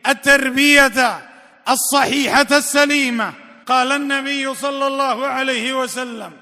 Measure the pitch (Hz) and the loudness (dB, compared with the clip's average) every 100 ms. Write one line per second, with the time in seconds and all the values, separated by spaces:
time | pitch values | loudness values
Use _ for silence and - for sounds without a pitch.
0 | 247 269 - 277 262 254 294 285 269 226 | -2 0 4 4 2 2 4 6 6 2
1 | 240 170 - - - _ - 262 - 277 | 0 -2 -14 -20 -20 _ -2 -2 0 0
2 | 262 277 269 262 285 285 - 285 285 294 | 2 0 0 0 2 2 2 0 2 2
3 | 269 233 202 - - - - 254 254 277 | 0 -2 -4 -8 -20 -20 -2 0 2 -2
4 | 285 277 269 285 269 262 277 277 277 269 | -2 -4 -4 -4 -4 -4 -6 -2 -2 -2
5 | 269 233 277 262 269 247 240 262 254 254 | -2 -2 -4 -4 -2 -2 -4 -4 -4 -6
6 | 254 226 185 156 | -10 -10 -14 -18